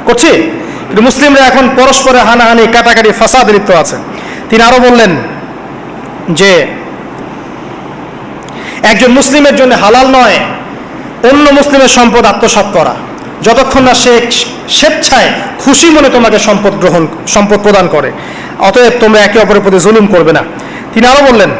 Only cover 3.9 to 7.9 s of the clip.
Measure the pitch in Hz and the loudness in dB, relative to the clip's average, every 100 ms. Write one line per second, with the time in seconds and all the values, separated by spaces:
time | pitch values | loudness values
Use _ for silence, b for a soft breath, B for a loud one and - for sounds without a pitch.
3.9 | 123 - B B B B 226 233 254 247 | -6 -12 B B B B 0 2 4 4
4.9 | 240 208 147 - - - - - - - | 4 2 0 -8 -12 -16 -16 -16 -16 -16
5.9 | - - - - 151 196 175 135 - - | -16 -16 -14 -6 0 2 2 0 -8 -14
6.9 | - - - - - - - - - - | -16 -16 -16 -16 -16 -16 -16 -16 -16 -16